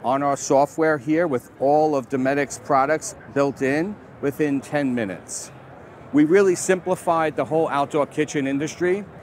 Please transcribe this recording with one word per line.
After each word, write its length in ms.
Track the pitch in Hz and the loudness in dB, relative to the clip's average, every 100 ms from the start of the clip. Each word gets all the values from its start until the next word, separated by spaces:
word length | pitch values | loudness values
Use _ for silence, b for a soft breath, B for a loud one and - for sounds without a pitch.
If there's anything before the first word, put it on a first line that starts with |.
on 180 | 113 135 | -2 0
our 140 | 143 139 | 0 -2
software 640 | - 139 143 - 160 151 | 2 2 2 2 0 0
here 280 | 120 156 175 | 0 0 0
with 240 | 127 - - | -2 -6 -4
all 380 | 135 147 156 143 | 2 2 2 0
of 140 | 123 | -2
Dometic's 480 | 139 131 143 139 - | -2 0 0 -2 -6
products 560 | - 139 139 156 - - - | 0 2 2 0 -4 -14 -6
built 300 | - 143 127 | -2 -2 0
in 340 | 135 143 185 208 - - | -2 0 -2 -6 -16 -8
within 400 | 135 139 151 139 | -4 -2 0 -2
ten 340 | - 151 139 | -4 -2 -2
minutes. 560 | 120 107 85 - - - - - - - - - | -2 -4 -8 -12 -14 -14 -18 -20 -20 -20 -20 -2
We 140 | 139 151 | 4 6
really 280 | 185 196 | 6 6
simplified 800 | 175 - 185 185 180 - 165 160 | 2 0 0 0 -2 0 0 0
the 120 | 151 127 | -2 -2
whole 220 | 156 160 | 0 0
outdoor 360 | 139 143 151 | 0 0 0
kitchen 420 | 139 - 151 156 135 | -2 -2 -2 -2 -2
industry. 600 | 139 151 - 180 190 202 - | -2 -4 -2 0 0 -4 -16